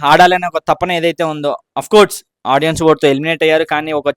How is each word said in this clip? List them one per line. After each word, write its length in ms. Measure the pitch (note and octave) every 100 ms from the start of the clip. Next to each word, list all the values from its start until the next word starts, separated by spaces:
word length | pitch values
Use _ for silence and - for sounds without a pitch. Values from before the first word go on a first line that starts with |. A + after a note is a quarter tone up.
ఆడాలనే 420 | D3 E3+ F3+ F3+ F3
ఒక 160 | D#3+ -
తపన 240 | D3+ F3+
ఏదైతే 320 | E3+ E3+ E3
ఉందో, 320 | E3 D3+ D3 - _ -
of 80 | -
course, 280 | D3 G3 - _ _ A#2
ఆడియన్స్ 360 | C#3 D#3 D#3
ఓట్‌తో 260 | D#3+ D3 D3
ఎలిమినేట్ 340 | C#3 D#3+ E3
అయ్యారు, 220 | D#3+ D#3+
కానీ 280 | D#3+ D3+ D#3
ఒక 180 | D3+ C#3+